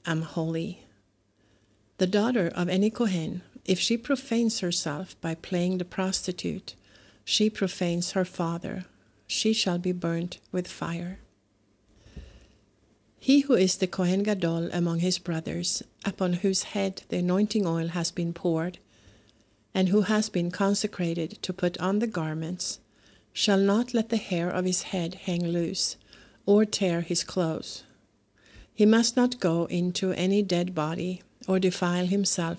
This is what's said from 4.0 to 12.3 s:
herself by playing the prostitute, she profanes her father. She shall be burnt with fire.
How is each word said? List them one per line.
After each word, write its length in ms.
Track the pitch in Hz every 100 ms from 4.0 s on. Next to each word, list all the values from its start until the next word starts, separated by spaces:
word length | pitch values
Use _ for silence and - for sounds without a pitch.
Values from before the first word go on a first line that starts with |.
| - 269 - 233 226 -
herself 560 | 180 175 156 147 190 -
by 160 | 170 165
playing 420 | - 175 180 185
the 60 |
prostitute, 880 | 175 - 185 190 - 180 175 175 - - _ - - _
she 240 | - - 214
profanes 640 | 208 185 - 175 170 175
her 120 | 190
father. 600 | 180 - 165 170 - 190 - _ _ _ -
She 240 | - 220
shall 260 | 220 185 175
be 140 | 180
burnt 480 | 180 170 165 175 - _
with 160 | 185 180
fire. 540 | - 165 170 175 190 - _ _ _ _ _ _ _ - - -